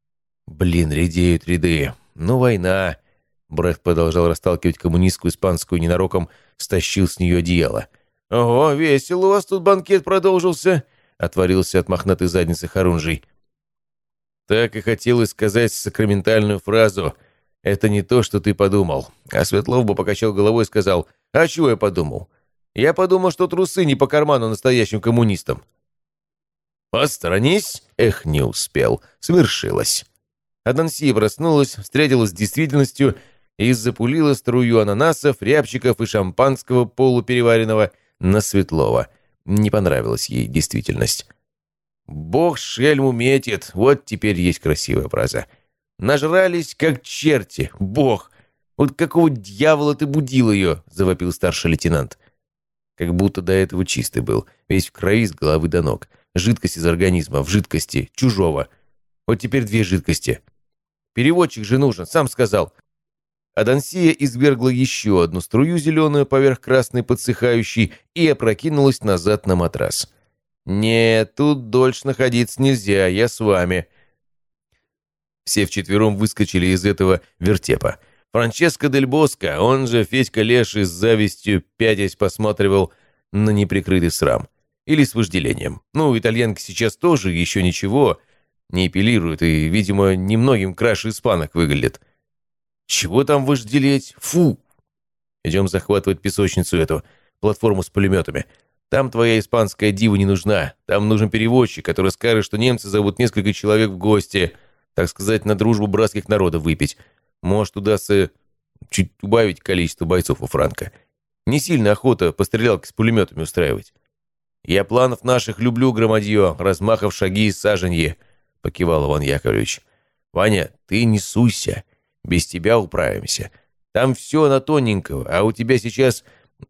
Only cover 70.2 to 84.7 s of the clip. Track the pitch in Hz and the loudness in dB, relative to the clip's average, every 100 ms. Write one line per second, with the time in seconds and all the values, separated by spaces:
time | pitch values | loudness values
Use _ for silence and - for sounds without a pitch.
70.2 | _ _ _ _ - 98 110 113 113 110 | _ _ _ _ -8 -2 0 2 4 2
71.2 | 107 - 147 143 117 123 127 131 139 127 | 0 0 0 0 0 2 2 0 -6 -2
72.2 | 127 120 117 - 135 127 101 98 95 92 | 0 0 -2 0 0 2 2 2 2 2
73.2 | 117 - 110 95 90 90 - _ _ _ | 0 0 0 2 2 -2 -6 _ _ _
74.2 | _ _ _ _ _ _ _ _ _ _ | _ _ _ _ _ _ _ _ _ _
75.2 | _ _ - - 95 - 90 101 110 98 | _ _ -4 -2 -2 -4 -2 2 2 2
76.2 | 107 - 101 92 90 92 98 98 92 90 | -2 -2 -2 0 2 2 0 0 2 0
77.2 | - _ 90 101 - 58 - - _ _ | -2 _ 0 0 0 -2 -2 -6 _ _
78.2 | _ 117 117 - 165 - 147 135 135 147 | _ -2 -2 0 0 0 0 0 2 2
79.2 | 151 - 87 73 110 135 127 117 104 131 | 2 0 -6 0 2 2 0 0 0 0
80.2 | 127 - 110 123 110 107 95 85 110 113 | -2 -2 2 2 2 0 -2 0 2 2
81.2 | 104 - 101 95 - - 113 101 98 - | 2 -2 -2 -2 -2 -2 0 2 -2 -2
82.2 | 95 - 107 104 101 98 90 _ _ _ | -4 -2 -4 0 2 2 0 _ _ _
83.2 | _ 98 107 104 101 95 90 92 85 - | _ -2 0 2 0 -2 0 0 0 0
84.2 | 73 57 - _ _ | 0 0 -4 _ _